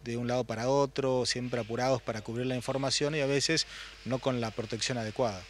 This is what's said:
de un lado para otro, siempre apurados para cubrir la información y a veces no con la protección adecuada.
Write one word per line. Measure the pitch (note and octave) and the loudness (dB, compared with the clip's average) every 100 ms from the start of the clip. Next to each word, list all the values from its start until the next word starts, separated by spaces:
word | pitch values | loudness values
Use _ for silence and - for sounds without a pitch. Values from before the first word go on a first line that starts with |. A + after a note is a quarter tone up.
de | A#2 A#2 | -4 -2
un | A#2+ | 0
lado | B2 | 0
para | A#2 A2+ B2 | 0 0 4
otro, | C#3 C#3 C#3 C3+ B2+ | 4 4 2 2 2
siempre | A#2 B2 B2 B2 | 2 0 -2 -2
apurados | G#2 A#2 B2+ B2+ | -2 0 2 2
para | - G#2+ | 0 -6
cubrir | G#2 A2+ | -4 -4
la | B2+ B2+ | -2 -2
información | A#2+ C3 C3+ - C#3+ | -2 -2 0 2 0
y | D#3 | 2
a | C3+ | 2
veces | C#3 C3 D#3+ - - - - | 2 4 2 0 -8 -14 -10
no | A2 B2+ | -4 0
con | C3+ B2+ | 0 0
la | A2+ | -2
protección | - A2 A2 - B2 | -4 -4 -2 -2 -2
adecuada. | A2 G#2 A#2+ F#2+ F2+ | -2 0 0 0 -10